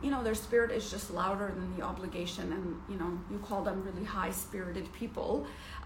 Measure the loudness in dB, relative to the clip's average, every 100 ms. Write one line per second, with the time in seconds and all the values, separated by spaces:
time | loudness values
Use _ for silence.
0 | 2 4 4 2 6 6 6 4 0 -4
1 | -4 0 2 2 0 0 -2 -2 -2 -2
2 | -4 -2 -2 -2 -2 0 0 -4 -4 -2
3 | 0 -2 -2 -4 0 0 2 0 -2 -4
4 | -2 0 0 -2 -4 -4 -4 -4 -6 -4
5 | -4 -2 2 2 0 -8 -10 -8